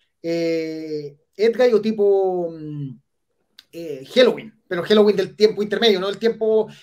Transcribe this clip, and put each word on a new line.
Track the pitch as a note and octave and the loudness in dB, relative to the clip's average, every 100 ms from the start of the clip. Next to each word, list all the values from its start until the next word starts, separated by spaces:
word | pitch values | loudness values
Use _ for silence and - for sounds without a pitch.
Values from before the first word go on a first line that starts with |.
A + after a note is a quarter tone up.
| _ _ | _ _
eh, | E3+ E3+ E3 E3 D#3+ D#3+ D#3+ D3+ D3 C#3+ _ - | -6 -4 -2 -2 -4 -8 -8 -8 -10 -16 _ -2
Edguy | A3 A3+ B3+ | 0 2 4
o | A3 | 2
tipo, | G#3+ A3 G3+ G3 F#3+ F3+ F3 | 0 0 2 2 2 -2 -4
mm, | E3 D3+ D3 C#3 - _ _ _ _ _ _ _ | -8 -12 -10 -10 -14 _ _ _ _ _ _ _
eh, | E3 E3 C#3 C3+ | -14 -12 -12 -4
Helloween, | - B3 - - - - | 4 4 2 -8 -18 -8
pero | F3+ E3 | -6 2
Helloween | G#3+ G#3 F#3+ | 4 4 2
del | F3 - | -2 2
tiempo | G#3+ G#3+ | 2 2
intermedio, | G#3 G3+ A3+ F#3+ | -4 0 2 2
no | F#3+ | -2
del | G3 | -2
tiempo | A3+ A3 A3 A3 G#3+ - | -2 -2 0 0 -2 -8